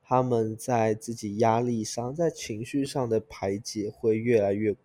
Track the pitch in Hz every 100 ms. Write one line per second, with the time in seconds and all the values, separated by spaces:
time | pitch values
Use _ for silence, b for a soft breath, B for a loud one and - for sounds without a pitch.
0 | _ 127 127 117 110 110 - 120 110 110
1 | - 113 107 104 113 113 123 113 107 -
2 | 123 151 165 - - 107 117 143 139 139
3 | 120 110 - - 98 104 - 107 104 -
4 | 117 110 120 113 101 101 107 95